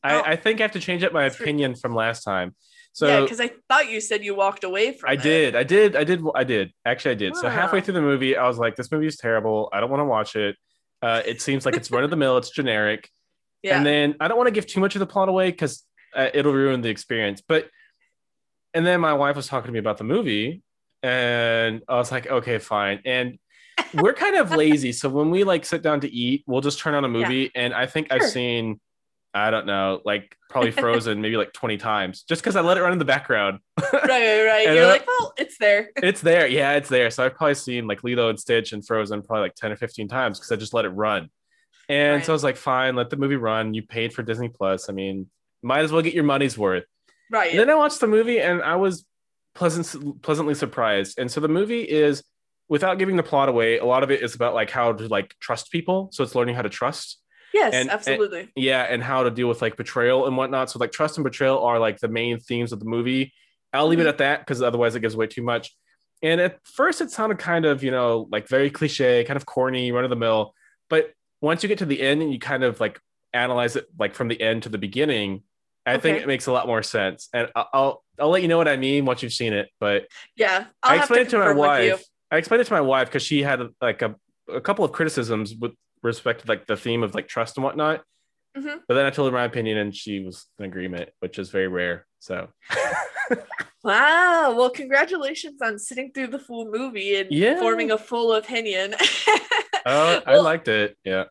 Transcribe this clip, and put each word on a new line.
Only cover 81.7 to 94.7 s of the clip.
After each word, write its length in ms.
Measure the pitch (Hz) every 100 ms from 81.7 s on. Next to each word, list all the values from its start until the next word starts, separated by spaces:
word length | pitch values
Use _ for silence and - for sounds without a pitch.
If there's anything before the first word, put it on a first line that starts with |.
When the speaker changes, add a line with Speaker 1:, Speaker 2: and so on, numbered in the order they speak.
| 139
Speaker 2:
you. 60 | 113
Speaker 1:
wife. 100 | 95 - _ _
I 60 | 156
explained 240 | - 226
it 60 | 233
to 60 |
my 80 | 196
wife 300 | 135 131 123
'cause 100 | 139
she 220 | - 147
had, 180 | 139 127 120 _
like, 200 | 120 104
a, 140 | 113 107 _ _ -
a 100 | 117
couple 220 | 120 202
of 60 | 165
criticisms 600 | - 160 135 113 110 101
with 180 | 113 117 - _ _
respect 380 | 117 113 123 113
to, 60 | -
like, 180 | 104 -
the 80 | 104
theme 260 | 120 117
of, 100 | 107
like, 120 | 95 95
trust 300 | - 113 -
and 60 |
whatnot. 400 | 135 151 151 156 _ _ _ _ _ 277
Speaker 2:
Mm-hmm. 200 | 294 311 -
Speaker 1:
But 80 |
then 100 | 127
I 60 | 135
told 200 | 143 135
her 60 | 123
my 60 |
opinion 320 | 120 120 110 107
and 180 | 104
she 240 | 98 107 98
was 240 | 92 87 - -
in 80 |
agreement, 440 | 98 92 92 87 - _
which 180 | 92 -
is 140 | 92
very 160 | 98 95
rare. 400 | 90 87 85 _ _
So. 300 | - 92 - _ -
<laughs> 180 | - 571 719 508 698 784 - - - - _
Speaker 2:
Wow! 720 | 214 208 285 339 359 339 294 233
Well, 120 |
congratulations 920 | 254